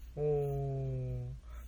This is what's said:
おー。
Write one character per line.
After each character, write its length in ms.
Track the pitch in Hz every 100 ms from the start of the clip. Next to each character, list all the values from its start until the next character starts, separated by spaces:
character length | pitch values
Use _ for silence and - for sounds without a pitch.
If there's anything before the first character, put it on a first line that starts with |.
| - 147
お 60 |
ー。 1080 | 147 147 143 139 139 135 135 131 127 127 123 131 - -